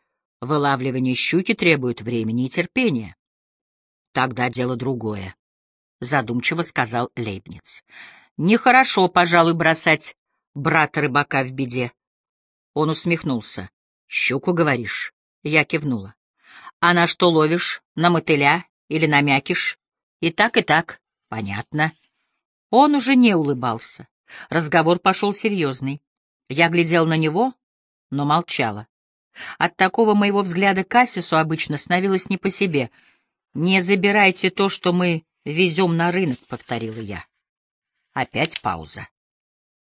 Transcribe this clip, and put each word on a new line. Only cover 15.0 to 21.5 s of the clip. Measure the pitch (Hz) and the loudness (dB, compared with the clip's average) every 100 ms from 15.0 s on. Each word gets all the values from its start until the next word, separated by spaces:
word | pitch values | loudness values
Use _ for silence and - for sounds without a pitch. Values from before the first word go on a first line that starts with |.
| - _ _ _ | -10 _ _ _
Я | 151 156 147 | -2 0 2
кивнула. | 160 147 117 95 - _ _ _ - - - | -2 -2 -6 -8 -20 _ _ _ -20 -20 -2
"А | 175 | 2
на | 175 170 | 4 2
что | - 180 | 2 2
ловишь? | 160 156 175 - - _ - | 4 2 0 -4 -8 _ 0
На | 170 | 2
мотыля | 170 - 147 143 165 - _ - | 2 2 2 4 2 -2 _ -6
или | 156 156 | 0 2
на | 147 | 2
мякиш?" | 147 139 - 175 - - _ _ _ - | 4 2 0 -4 -4 -8 _ _ _ -6
"И | 165 | -4
так, | 165 220 - | 0 0 2
и | |
так". | 170 147 - - _ _ - | 2 2 0 -10 _ _ -12
"Понятно". | 110 101 | -10 -8